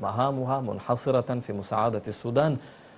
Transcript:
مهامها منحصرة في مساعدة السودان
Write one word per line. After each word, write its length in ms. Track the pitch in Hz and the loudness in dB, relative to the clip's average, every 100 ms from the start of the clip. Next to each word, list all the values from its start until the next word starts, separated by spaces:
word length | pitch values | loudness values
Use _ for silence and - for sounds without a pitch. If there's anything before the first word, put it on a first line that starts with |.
مهامها 580 | 98 104 135 135 127 135 | -2 2 2 0 0 -2
منحصرة 800 | 120 101 - 123 139 131 120 123 | -2 -4 0 0 2 2 2 -2
في 120 | 117 | -4
مساعدة 500 | 101 98 107 113 107 107 | -6 -2 0 2 0 -4
السودان 480 | 104 120 123 156 135 - - - | -6 0 2 2 2 -6 -20 -20